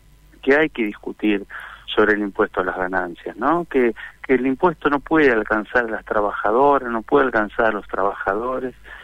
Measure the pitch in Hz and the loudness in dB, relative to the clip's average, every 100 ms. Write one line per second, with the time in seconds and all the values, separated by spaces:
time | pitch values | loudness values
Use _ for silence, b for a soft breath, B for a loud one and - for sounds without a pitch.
0 | _ - _ - - 143 160 - 107 101 | _ -20 _ -6 2 2 2 -2 -6 -6
1 | - 101 107 101 101 B B B - - | -12 -2 0 0 -4 B B B -4 2
2 | 104 104 104 95 101 - 90 90 92 92 | 2 2 0 -2 -2 0 -2 -2 -2 -2
3 | 87 85 85 90 131 170 175 135 120 B | -4 -8 -12 -4 0 0 0 0 0 B
4 | B B - 127 131 131 180 160 151 143 | B B 0 0 0 0 0 0 0 0
5 | - 160 143 113 104 107 101 123 117 104 | 0 2 4 2 0 -2 0 -2 -2 -4
6 | - 110 104 101 104 117 143 139 127 117 | -4 -2 -2 -2 0 4 4 4 0 -6
7 | - 147 131 113 104 - 113 107 - 98 | 0 2 2 0 -2 0 0 0 -4 -2
8 | 95 - - 101 123 131 127 - B B | -2 -2 -4 -2 -4 -6 -8 -10 B B